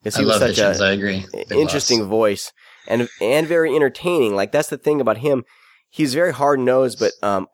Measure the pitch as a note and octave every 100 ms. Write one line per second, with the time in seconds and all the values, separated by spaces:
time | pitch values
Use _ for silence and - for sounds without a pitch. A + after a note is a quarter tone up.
0 | G#2+ A2 A2 G#2+ A#2+ G2+ G2+ F2 G2 G2+
1 | G2+ F#2+ F#2+ - - - D#3 D3+ - A#2
2 | G2+ G#2+ A2 G2+ - - - - - A#2
3 | A#2+ - G#2 C#3+ D#3+ E3+ D#3+ C#3+ C#3 -
4 | - E3+ A#2 G2 G2 D3 D3+ D3 - D3+
5 | A#2 A2 C#3+ C3+ - _ _ _ _ -
6 | D3+ C3 F3 C3 C#3+ C#3+ B2+ C3 C3 A#2
7 | G#2+ - G#2 G2 F#2